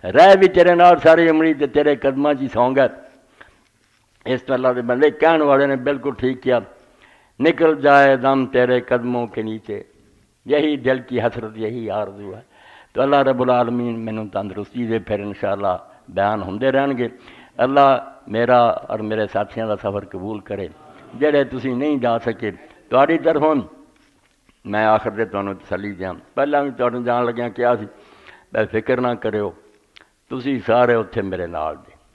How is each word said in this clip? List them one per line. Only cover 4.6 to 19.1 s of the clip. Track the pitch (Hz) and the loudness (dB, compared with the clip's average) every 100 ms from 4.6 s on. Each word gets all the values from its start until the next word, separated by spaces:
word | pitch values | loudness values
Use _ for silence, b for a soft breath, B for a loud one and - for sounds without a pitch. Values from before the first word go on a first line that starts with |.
| 127 | 0
दे | 123 | 0
बंदे | 117 127 147 | -2 2 0
कहण | 151 156 165 | 2 2 2
वाले | 147 135 139 | 2 2 2
ने | 135 | -2
बिल्कुल | 127 143 143 | -4 -4 -6
ठीक | 123 127 127 | -4 -4 -4
किया, | 123 123 98 - b b b b b _ | -2 -2 -4 -20 b b b b b _
"निकल | 143 170 160 151 | 0 2 2 2
जाए | 139 139 139 135 | 4 6 6 4
दम | 131 135 131 | 2 0 0
तेरे | 127 123 127 123 | 0 2 0 0
कदमों | 123 120 123 117 | -2 -2 -4 -6
के | 113 | -8
नीचे, | 110 110 - 101 - _ _ _ _ _ - | -8 -10 -12 -12 -14 _ _ _ _ _ -2
यही | 147 151 143 | 0 0 -2
दिल | 127 131 | -2 -2
की | 123 123 | -2 -2
हसरत, | 113 117 110 110 | -2 -4 -12 -8
यही | 110 120 110 | -8 -8 -6
आरज़ू | 101 98 101 101 | -6 -6 -10 -16
है।" | 98 _ b b b b | -18 _ b b b b
तो | 110 | -2
अल्लाह | 135 143 | 2 4
रब्बुल | 135 123 127 | 2 0 2
आलमीन | 123 117 123 120 113 | 2 0 -2 -4 -6
मैनूं | 113 110 107 | -8 -8 -8
तंदुरुस्ती | 101 101 92 101 123 117 | -8 -8 -10 -10 -8 -4
दे, | 113 | -4
फिर | 95 104 | -4 -6
इंशाअल्लाह | 101 101 101 98 101 90 - - - | -6 -6 -4 -2 -2 -4 -8 -20 -10
बयान | 92 101 107 | -2 -2 -2
हुंदे | 92 101 135 | -6 -4 -2
रहणगे। | 131 139 127 120 - B B B - | 0 -2 -2 -6 -8 B B B -4
अल्लाह | 127 143 139 127 - - - | 0 4 4 4 -2 -20 -8
मेरा | 107 120 123 117 | -2 2 4 4
और | - - 107 | 0 -6 -8
मेरे | 107 | -6